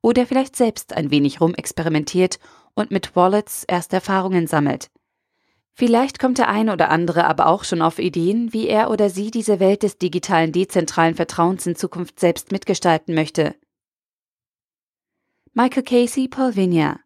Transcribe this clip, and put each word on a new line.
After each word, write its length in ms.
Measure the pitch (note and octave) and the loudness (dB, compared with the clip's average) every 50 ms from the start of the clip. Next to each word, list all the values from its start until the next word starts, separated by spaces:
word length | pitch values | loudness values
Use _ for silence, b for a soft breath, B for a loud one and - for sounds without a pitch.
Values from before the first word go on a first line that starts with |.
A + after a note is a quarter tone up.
oder 240 | - A#3 A#3+ B3+ B3 | 2 2 2 2 0
vielleicht 320 | - B3+ C4 C4+ C4+ _ | 2 0 -2 -2 -2 _
selbst 340 | - B3 A3+ G#3+ - - _ | 0 0 0 0 -4 -14 _
ein 200 | - - D#3 C#3+ | -6 -4 -2 0
wenig 280 | C#3+ C#3+ C#3+ C#3+ C#3 - | 2 2 2 2 2 2
rumexperimentiert 960 | E3+ E3 F3 - - - - - D#3+ E3 D#3 D3+ D3 - - F3+ F#3 F3+ - b b b b b b b b | 0 0 0 -4 -10 -8 -6 -4 -2 0 0 -2 -2 -2 0 0 0 0 0 b b b b b b b b
und 160 | - G#3 - | -6 -4 -2
mit 240 | G3+ F#3+ - - _ | -4 -4 -4 -2 _
Wallets 480 | - F3+ F#3 G3 G#3 G#3 - - - - | 2 4 4 4 0 -2 -4 -12 -12 -6
erste 320 | - F3+ F3 F3 - - | -4 -4 -4 -2 -2 -4
Erfahrungen 500 | F#3 - - G3 F#3+ F3+ F#3+ F#3+ F3 E3 | -4 -2 -2 -2 -2 0 0 0 0 0
sammelt. 420 | D#3+ - D#3 D3 C#3+ C3 C#3 - - _ _ _ _ _ _ _ _ _ _ _ _ _ _ _ _ _ | 0 0 0 0 0 -2 -4 -8 -16 _ _ _ _ _ _ _ _ _ _ _ _ _ _ _ _ _
Vielleicht 440 | - B3 A#3+ A#3 A#3 C4 C4+ - - | 0 2 2 4 4 2 0 -2 -2
kommt 180 | - C4 B3 | -2 0 0
der 120 | B3+ A#3+ - | 2 0 0
ein 200 | G3+ G#3 A3 A3 | 0 0 0 -2
oder 200 | G3+ E3 E3 - | 0 0 2 2
andere 360 | D#3 E3 F3 E3 D#3 E3+ E3+ | 2 0 0 0 0 2 2
aber 220 | - D#3+ - - | 2 2 2 4
auch 160 | D#3 E3+ G3+ - | 2 2 2 -2
schon 180 | - F#3 E3 | -4 -2 0
auf 160 | D#3+ E3 D#3+ | 0 0 0
Ideen, 560 | - - F3+ C#3 - E3 F3 G#3 A#3 A#3 A3+ A3 | -2 -4 -4 -2 0 -2 0 0 -2 -4 -4 -4
wie 140 | A3 A3 | -4 -2
er 240 | - - G#3+ A3+ - | 0 0 0 0 0
oder 180 | A3 G#3+ G#3 G3+ | 0 0 0 0
sie 220 | F3+ F#3 G#3 A3 | 0 -4 -8 -6
diese 280 | A3+ A#3 G#3+ - G#3 F3+ | -6 -4 0 0 0 2
Welt 220 | F#3+ F#3+ G3+ G3+ | 4 2 2 2
des 160 | - G3+ - | 0 -4 -4
digitalen, 540 | _ - F3+ D3+ F3+ - - G3 E3 E3 D#3+ | _ -4 -4 -2 -4 0 2 4 4 4 2
dezentralen 640 | D3+ F3 F#3+ - - F#3+ E3 D#3+ - - E3 E3 E3 | 2 0 -2 2 0 0 0 0 2 2 2 2 2
Vertrauens 500 | E3 E3 - - - E3+ E3+ F#3+ F#3 - | 0 -4 -4 0 0 0 0 0 -2 -4
in 100 | F3+ E3+ | -6 -4
Zukunft 440 | - - F3+ - E3+ F3+ - _ - | -4 -6 -8 -6 -8 -10 -10 _ 0
selbst 320 | - E3+ E3+ - - _ | 0 0 0 0 -6 _
mitgestalten 640 | F#3+ F#3+ - - F#3+ - - F3+ D#3+ D#3+ _ - E3+ | -8 -6 -2 -4 -4 0 2 2 2 2 _ -2 -2
möchte. 400 | D#3+ D#3 D3+ - - D#3 D3+ - _ _ _ _ _ _ _ _ _ _ _ _ _ _ _ _ _ _ _ _ _ _ _ _ _ _ _ _ _ _ _ _ _ _ _ _ _ _ _ _ | -2 -2 -2 -2 -2 -2 -2 -4 _ _ _ _ _ _ _ _ _ _ _ _ _ _ _ _ _ _ _ _ _ _ _ _ _ _ _ _ _ _ _ _ _ _ _ _ _ _ _ _
Michael 300 | A#3 A#3+ C4 B3+ C4+ B3+ | 0 0 2 0 -2 -2
Casey, 440 | - B3 A#3+ B3 A#3+ - C#4 C4 | 2 2 2 2 2 0 -4 -4
Paul 280 | C4 - C4 C4+ B3+ A3 | -4 -2 -2 -2 0 2
Vigna. 440 | F#3+ F#3+ F3+ F3 E3 D3+ D3 - - _ | 0 2 2 4 2 2 0 -2 -6 _